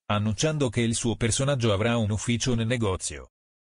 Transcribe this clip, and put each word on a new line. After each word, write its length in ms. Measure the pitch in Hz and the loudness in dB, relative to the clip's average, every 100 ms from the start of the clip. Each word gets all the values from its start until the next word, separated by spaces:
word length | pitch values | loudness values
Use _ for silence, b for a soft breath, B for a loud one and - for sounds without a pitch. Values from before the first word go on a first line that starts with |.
| - | -4
annunciando 640 | 104 107 104 156 151 131 | 0 0 0 0 0 0
che 120 | 123 | 0
il 140 | 117 117 | 0 0
suo 200 | 120 107 | -2 0
personaggio 560 | 117 - 135 139 117 | 0 0 0 2 2
avrà 240 | 98 110 117 | 2 2 0
un 140 | 107 | 0
ufficio 460 | 104 - 120 135 117 | 0 0 0 0 0
nel 100 | 113 | 0
negozio. 680 | 123 104 90 - 71 64 _ _ _ | 0 0 -2 -4 -10 -14 _ _ _